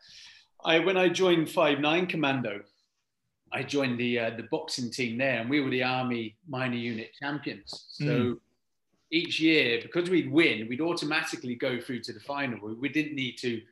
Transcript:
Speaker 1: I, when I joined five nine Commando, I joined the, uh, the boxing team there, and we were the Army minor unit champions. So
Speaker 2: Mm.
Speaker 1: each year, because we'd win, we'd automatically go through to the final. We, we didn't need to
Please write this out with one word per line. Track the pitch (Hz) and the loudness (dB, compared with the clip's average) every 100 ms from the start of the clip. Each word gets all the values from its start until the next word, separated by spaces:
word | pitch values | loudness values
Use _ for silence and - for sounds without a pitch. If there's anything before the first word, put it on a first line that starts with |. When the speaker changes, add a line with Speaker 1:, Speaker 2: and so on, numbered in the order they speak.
| - - - - _ _ | -20 -20 -20 -20 _ _
Speaker 1:
I, | - 165 | 2 4
when | 170 | 4
I | 185 185 | 4 4
joined | 175 185 170 156 | 4 4 4 4
five | 185 151 143 | 4 4 4
nine | 147 170 185 | 2 2 0
Commando, | 165 139 131 113 101 - _ _ _ _ _ _ _ _ | 0 0 0 -2 -6 -12 _ _ _ _ _ _ _ _
I | 127 | -8
joined | 135 143 131 120 | -2 0 0 0
the, | 123 120 | 0 0
uh, | 117 117 | -2 -4
the | |
boxing | 107 156 156 - 120 | -6 -6 -4 -6 -6
team | - 120 117 | -4 -4 0
there, | 135 117 | 0 0
and | 117 | 0
we | 147 | 0
were | 131 | 2
the | 127 | 0
Army | 127 127 123 120 110 - - | 0 0 0 -2 -6 -12 -10
minor | 131 127 120 | -4 -2 -2
unit | 120 110 113 - | -4 -6 -8 -8
champions. | 143 147 - 98 - - - | -6 -6 -6 -10 -12 -16 -14
So | - | -4
Speaker 2:
Mm. | 147 139 110 - _ _ _ _ _ _ _ | 0 2 0 -2 _ _ _ _ _ _ _
Speaker 1:
each | 160 165 - | -2 0 2
year, | 160 156 123 117 | 4 6 4 2
because | 113 170 175 | 0 -2 2
we'd | 175 131 | 2 4
win, | 147 151 107 110 | 4 4 2 -4
we'd | 127 | -2
automatically | 170 170 151 156 156 165 123 | -2 -2 -2 -2 -2 -6 -8
go | 120 135 120 | -4 -2 -2
through | - 120 | -6 -8
to | 120 | -8
the | 107 | -12
final. | - 143 135 104 | -8 -4 -4 -6
We, | 104 | -8
we | 113 139 | -6 -2
didn't | 151 147 | -2 -2
need | 139 127 - | -4 -6 -4
to | 123 113 - | -4 -4 -8